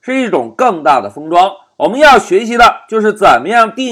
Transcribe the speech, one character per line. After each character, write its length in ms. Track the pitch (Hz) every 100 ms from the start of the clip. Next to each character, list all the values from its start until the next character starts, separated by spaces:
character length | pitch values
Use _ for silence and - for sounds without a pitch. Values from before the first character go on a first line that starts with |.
是 140 | -
一 160 | 262 240
种 200 | 165 117 110
更 260 | 247 170
大 200 | 151 131
的 80 | 101
封 180 | 143 156
装， 240 | 175 196 - _ -
我 100 | 156
们 140 | 254
要 180 | 302 247
学 280 | - 185 233
习 100 | 240
的 80 | 233 - -
就 100 | 220
是 140 | 208
怎 300 | 208 185 120
么 60 | 151
样 220 | 233 220
定 160 | 240 262